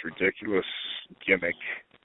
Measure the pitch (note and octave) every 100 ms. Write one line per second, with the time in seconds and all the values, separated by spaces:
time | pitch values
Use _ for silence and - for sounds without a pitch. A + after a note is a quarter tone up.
0 | E2 D#2 F#2+ - G#2+ F#2+ - - - -
1 | - - - F#2+ E2+ - - - - -